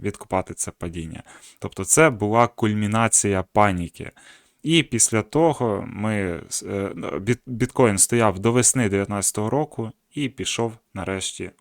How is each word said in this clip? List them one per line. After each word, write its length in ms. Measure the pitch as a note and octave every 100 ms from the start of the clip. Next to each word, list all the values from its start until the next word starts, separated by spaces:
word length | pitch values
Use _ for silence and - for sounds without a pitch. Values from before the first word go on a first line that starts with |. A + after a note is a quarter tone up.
відкупати 540 | - - - F#2+ -
це 160 | - -
падіння. 520 | - F2 E2+ D#2+ - - - - _
Тобто 260 | - -
це 260 | F#2+ - D#3
була 360 | G#2 G#2 A2+ A#2
кульмінація 960 | - A2 G#2+ G#2 A2+ A2+ - G2+ F#2+ -
паніки. 580 | G#2+ G#2 F2+ E2+ - - - - - _ _
І 200 | D3 E3
після 400 | C3 A2+ - A2+
того 640 | G#2 D3 E3 C#3+ A#2+ G2 -
ми, 520 | G2 G#2+ G#2 F#2 E2 -
с-, 160 | - G2
е, 260 | G2+ G2 - - -
біт-, 240 | G2 A#2+ -
біткоін 520 | A#2 B2+ - A#2+ G2
стояв 400 | - A#2+ A2 F#2+
до 140 | A2+
весни 360 | B2 A#2+ C3 G#2+
дев'ятнадцятого 640 | G2 G2 G2+ - - G#2+
року 420 | C3+ D3+ - A2 - _
і 140 | D3 C3+
пішов 440 | - B2 - A#2 A2+ _
нарешті 560 | G2 F2+ F#2+ - - F2+ -